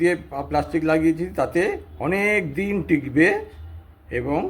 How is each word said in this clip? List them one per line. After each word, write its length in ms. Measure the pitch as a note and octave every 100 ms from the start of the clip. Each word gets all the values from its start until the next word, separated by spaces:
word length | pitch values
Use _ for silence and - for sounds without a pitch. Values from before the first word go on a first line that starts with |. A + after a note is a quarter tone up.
দিয়ে 120 | F3 F3 -
পা-, 160 | C#3 C#3
প্লাস্টিক 320 | D3 D3 E3+ D#3
লাগিয়েছি, 340 | D#3+ D#3+ D#3+ F#3 -
তাতে 220 | C3 E3+ G3 G4 - - C#3
অনেক 340 | F#3+ G#3 G#3 E3 C#3
দিন 160 | G3 G3+ D#3+
টিকবে 380 | D3 B2+ B2+ F3 G#4 G#4+ - - - - - - A#2+
এবং 200 | B2+ D3+ F#4+